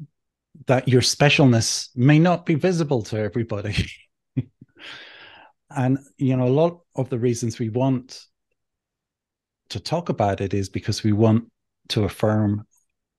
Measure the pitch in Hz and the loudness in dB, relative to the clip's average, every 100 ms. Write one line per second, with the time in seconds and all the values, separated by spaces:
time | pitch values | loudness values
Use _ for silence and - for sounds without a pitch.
0 | 147 _ _ _ _ - - 127 - 123 | -20 _ _ _ _ -10 -2 0 4 2
1 | - - 147 - 135 117 - - - 127 | 2 2 2 6 4 4 0 -6 -8 0
2 | 135 151 180 170 175 147 180 170 147 123 | 4 6 4 0 -2 0 0 0 0 -2
3 | - 107 104 123 113 101 104 - - - | -2 -4 -4 -4 -6 -6 -4 -4 -4 -10
4 | _ _ _ 127 - _ - _ - - | _ _ _ -8 -8 _ -20 _ -20 -20
5 | - - - - - _ _ 143 131 135 | -20 -20 -20 -20 -20 _ _ -2 0 -2
6 | - - 135 127 123 143 170 175 _ - | -6 -4 0 2 2 2 2 -2 _ -8
7 | 123 120 123 117 117 - 110 120 135 127 | -6 -2 -2 -2 -4 -6 -6 -2 0 -2
8 | - - - _ _ _ _ _ _ _ | -6 -18 -20 _ _ _ _ _ _ _
9 | _ _ _ _ _ _ _ 107 - 170 | _ _ _ _ _ _ _ -12 -6 -4
10 | 175 - 101 98 98 101 98 104 - - | -4 -2 0 0 -2 -4 -4 -6 -6 -2
11 | 110 101 113 113 - _ _ _ - 113 | 0 4 4 4 0 _ _ _ -6 -2
12 | 98 - 107 107 104 104 - _ _ _ | -2 -2 0 0 0 -2 -8 _ _ _
13 | _ | _